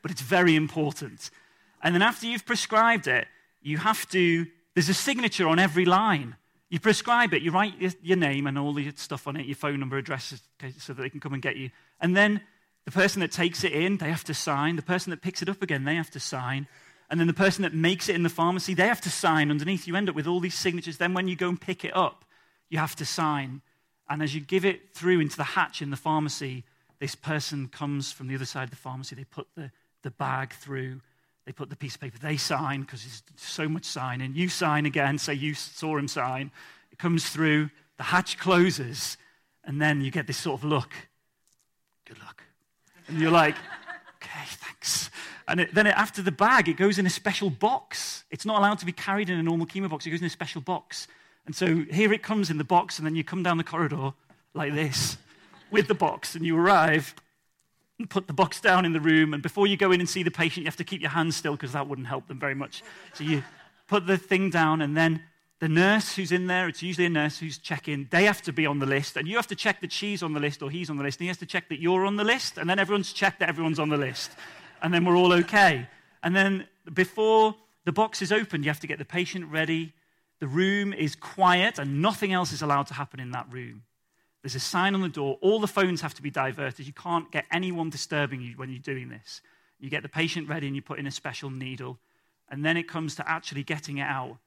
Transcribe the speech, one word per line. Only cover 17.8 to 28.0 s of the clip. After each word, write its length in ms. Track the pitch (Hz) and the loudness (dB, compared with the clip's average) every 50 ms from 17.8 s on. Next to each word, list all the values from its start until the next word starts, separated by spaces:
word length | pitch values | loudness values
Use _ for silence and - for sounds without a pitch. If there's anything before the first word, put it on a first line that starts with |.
| 160 170 190 180 - - | 2 2 2 0 -2 -2
it 60 | 185 | 0
in 80 | 170 170 | 2 0
the 60 | 165 | 0
pharmacy, 440 | - - 165 175 180 185 - - 190 | 0 2 0 2 2 0 -2 -2 2
they 140 | 170 196 | 2 4
have 140 | 220 240 - | 4 4 0
to 80 | - 175 | -2 -6
sign 420 | - - - 175 160 156 151 147 | -4 0 2 4 4 4 4 4
underneath. 360 | 147 147 147 175 196 170 - | 2 0 0 -2 -2 -4 -4
You 80 | 175 170 | -2 -2
end 140 | 196 208 185 | 0 0 0
up 60 | 151 | -2
with 100 | 151 143 | -2 -2
all 140 | 165 175 180 | 0 0 0
these 160 | 175 185 - | 0 -2 -4
signatures. 420 | - - 190 175 175 156 170 151 | -2 -2 -2 -2 -2 -6 -8 -4
Then 160 | - 175 175 185 | -2 -2 0 0
when 140 | 185 190 | 0 -2
you 80 | 185 180 | -2 -2
go 120 | 156 185 | -2 -2
and 140 | 180 180 165 | -2 -2 -4
pick 240 | - - 180 - - | -4 -8 -8 -6 -6
it 100 | - - | -2 0
up, 300 | 185 180 - - _ _ _ _ _ _ _ _ _ _ _ | 2 0 0 0 _ _ _ _ _ _ _ _ _ _ _
you 100 | 160 156 | -2 -2
have 160 | 151 147 - | -2 -2 -4
to 100 | - 156 | -6 -6
sign. 560 | - - - 165 156 151 143 135 135 127 139 _ _ _ _ _ _ _ _ _ - | -6 -2 0 0 0 0 -2 -4 -6 -8 -12 _ _ _ _ _ _ _ _ _ -6
And 140 | 143 151 156 | -4 -2 -2
as 100 | 143 139 | -2 -2
you 80 | 156 | -6
give 240 | 143 139 185 190 175 | -4 0 0 2 2
it 300 | 196 180 - _ _ _ | 2 -2 -2 _ _ _
through 240 | - 160 180 185 170 | -4 2 2 4 4
into 180 | 156 143 - | 4 0 -2
the 60 | - 143 | -4 -6
hatch 380 | - - 190 165 - - - | -2 0 0 0 0 -2 -10
in 100 | 156 143 | -8 -8
the 60 | 139 | -8
pharmacy, 680 | 131 - 156 156 156 151 147 - - 147 135 127 127 120 _ _ _ _ _ _ | -6 -2 0 0 0 0 -2 -4 -6 -8 -10 -10 -12 -14 _ _ _ _ _ _
this 160 | _ 139 139 - | _ -8 -8 -8
person 540 | _ - 151 156 151 - - 151 143 135 | _ -6 -4 -4 -2 -4 -4 -6 -6 -8
comes 440 | 123 - - 147 143 143 143 | -8 -8 -8 -6 -4 -4 -4